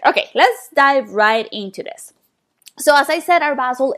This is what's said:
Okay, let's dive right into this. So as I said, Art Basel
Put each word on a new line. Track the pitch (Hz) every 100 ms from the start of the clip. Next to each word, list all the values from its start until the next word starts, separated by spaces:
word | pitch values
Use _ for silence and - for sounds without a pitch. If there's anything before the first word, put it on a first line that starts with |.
| -
Okay, | 339 - 233
let's | 370 - -
dive | - 277 277 214
right | 196 214 226 214
into | - 196 190
this. | - - - _ _ _ _ _ - _
So | - 285
as | 277
I | 320
said, | 320 349
Art | 302 262
Basel | 254 254 269